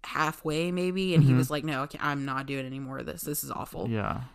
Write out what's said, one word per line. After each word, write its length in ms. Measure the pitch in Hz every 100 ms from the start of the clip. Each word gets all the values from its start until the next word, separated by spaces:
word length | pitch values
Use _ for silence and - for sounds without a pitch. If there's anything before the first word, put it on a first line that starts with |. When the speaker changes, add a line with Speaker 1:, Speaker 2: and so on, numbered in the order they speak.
Speaker 1:
halfway 680 | - 139 156 - 156 151 175
maybe, 440 | 180 180 185 185
and 80 | 165
he 60 | 139
Speaker 2:
Mm-hmm. 80 | 127
Speaker 1:
was 120 | 131
like, 140 | 147
"No, 180 | 156 135
I 40 | 143
can't, 180 | -
I'm 200 | 147 143 139
not 180 | 131 135
doing 200 | 139 131
any 120 | 135
more 200 | 135 135
of 80 | -
this. 160 | -
This 200 | - 147
is 80 | 139
awful." 380 | - - - 104
Speaker 2:
Yeah. 340 | 110 101 - 127